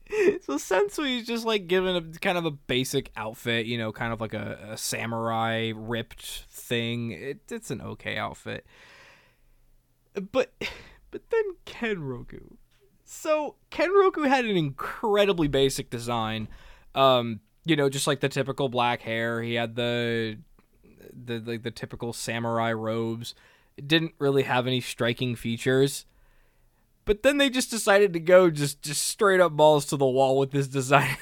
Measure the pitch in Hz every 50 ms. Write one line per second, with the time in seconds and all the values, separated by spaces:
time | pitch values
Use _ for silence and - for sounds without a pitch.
0 | - - 415 427 392 339 - 359 - - 277 311 - - - - 403 403 - 330
1 | 302 262 247 240 226 233 240 226 233 226 220 208 180 165 185 185 185 185 185 175
2 | 165 160 160 - - 185 180 175 165 160 143 - - - 127 127 131 - - 135
3 | - - - 113 107 110 117 - - 120 117 117 110 117 120 117 113 110 107 -
4 | 120 117 117 110 113 104 113 104 104 107 - - - 107 110 - - - - 117
5 | 110 117 117 113 113 113 113 113 113 113 113 113 113 113 110 110 110 117 117 113
6 | 113 - - - - - - - - - - - - - 123 117 117 117 120 120
7 | 117 117 95 80 113 135 147 - _ - 240 220 - - 139 - - 104 107 -
8 | - 98 104 107 107 101 98 - - 110 107 - - _ _ - - - - -
9 | - - - _ _ _ _ _ _ _ _ _ _ _ _ _ _ _ _ _
10 | _ _ - 202 190 - - 262 - - _ - - - - - - - - _
11 | _ - - - _ - 453 453 427 392 339 _ - - - - 240 220 208 175
12 | 147 131 123 120 123 - - - - - - _ _ _ _ _ _ _ _ _
13 | _ - - - - 320 311 302 294 247 - _ _ - - - 302 349 392 403
14 | 381 381 - 320 302 262 269 262 240 220 202 170 156 139 131 - - - - -
15 | - 220 202 208 202 196 190 170 156 143 135 135 139 135 - - 120 - 127 117
16 | 120 120 120 113 110 107 110 110 107 - - - - - - - _ - - 135
17 | 135 131 127 123 117 117 110 104 _ _ _ _ - 160 160 147 139 139 131 139
18 | - 156 143 - - 135 - 143 127 131 131 - 139 127 117 123 120 120 120 117
19 | - 117 113 113 117 117 117 117 117 117 117 117 117 113 113 120 120 120 120 120
20 | 117 117 117 117 113 110 107 110 - _ _ _ _ _ _ _ _ - - _
21 | - - - 127 120 120 117 113 110 117 117 113 120 117 - - 131 - - -
22 | 123 117 110 - - 123 113 117 117 117 117 113 113 117 113 110 113 110 110 117
23 | 113 113 113 117 117 - - _ _ _ _ _ _ _ _ - 143 139 160 165
24 | 160 160 - - 143 139 139 135 127 131 127 127 120 127 131 123 120 - - -
25 | 120 120 120 - 131 123 120 - - 117 117 117 - 135 131 131 139 143 - -
26 | - _ _ _ _ _ _ _ _ _ _ _ _ _ _ _ _ _ _ _
27 | - - 208 - - 269 294 285 277 269 247 254 240 - 240 214 - 214 196 202
28 | 208 196 170 170 160 170 180 185 185 175 156 147 143 139 - _ - 151 143 -
29 | - - - - 220 196 190 180 175 165 151 147 151 151 151 147 - - 160 139
30 | 139 131 127 135 135 131 135 139 139 131 143 139 139 127 135 139 123 131 143 139
31 | 135 135 139 -